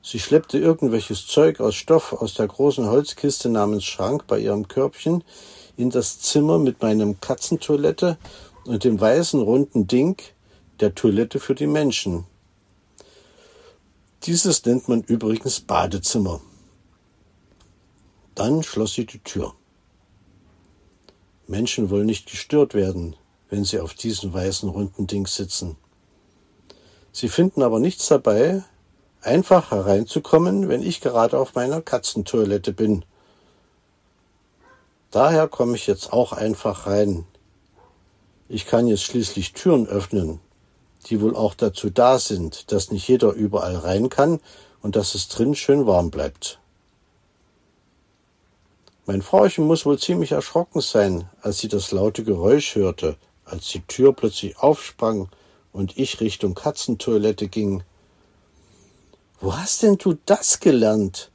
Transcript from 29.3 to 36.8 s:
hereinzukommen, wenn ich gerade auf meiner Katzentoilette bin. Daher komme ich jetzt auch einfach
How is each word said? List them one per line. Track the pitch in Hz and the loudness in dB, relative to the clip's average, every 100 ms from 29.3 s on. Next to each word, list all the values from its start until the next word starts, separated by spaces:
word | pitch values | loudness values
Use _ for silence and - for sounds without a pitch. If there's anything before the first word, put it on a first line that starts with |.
| 147 190 185 - | 0 6 4 4
hereinzukommen, | 104 95 98 110 - - 160 175 196 190 | -2 2 2 2 -4 2 4 4 0 0
wenn | - | 0
ich | - 175 | -2 -4
gerade | 131 120 117 - | -2 2 2 2
auf | 131 | -2
meiner | - 123 160 | -2 -2 -4
Katzentoilette | - 123 - - 98 117 104 101 92 | -2 -4 -4 -6 -2 0 0 0 -4
bin. | 92 110 101 - _ _ _ _ _ _ _ _ _ _ _ _ _ _ _ _ _ _ _ _ | -2 0 0 -4 _ _ _ _ _ _ _ _ _ _ _ _ _ _ _ _ _ _ _ _
Daher | 104 139 160 156 | 2 4 4 2
komme | - 120 | 0 -2
ich | 117 - | -2 -2
jetzt | 95 - | -4 0
auch | 117 123 | 0 0
einfach | - 110 104 113 95 | -2 -4 -2 -4 -6